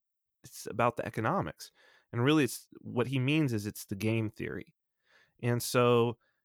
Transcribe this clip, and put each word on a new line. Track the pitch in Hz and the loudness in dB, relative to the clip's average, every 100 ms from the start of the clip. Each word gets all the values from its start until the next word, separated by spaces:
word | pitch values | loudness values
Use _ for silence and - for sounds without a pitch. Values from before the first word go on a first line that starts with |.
| _ _ _ _ | _ _ _ _
it's | - - - | -20 -16 -8
about | 107 120 - | 0 0 0
the | - | -4
economics. | 113 110 185 82 - - _ _ _ _ | -2 -2 -2 -4 -8 -16 _ _ _ _
And | 117 | 0
really, | 127 156 | 2 4
it's, | 123 - - - | 2 -2 -16 -18
what | 107 107 120 | -6 -2 -2
he | 135 | 0
means | 127 156 143 | 2 2 2
is | 110 101 | 0 -4
it's | - | -8
the | - | -10
game | 98 107 113 107 | -4 -2 0 -2
theory. | - 90 67 - _ _ _ _ _ _ _ | -6 -8 -8 -12 _ _ _ _ _ _ _
And | 120 120 | -2 -2
so, | - 127 120 120 117 117 _ _ | 0 4 6 6 4 -2 _ _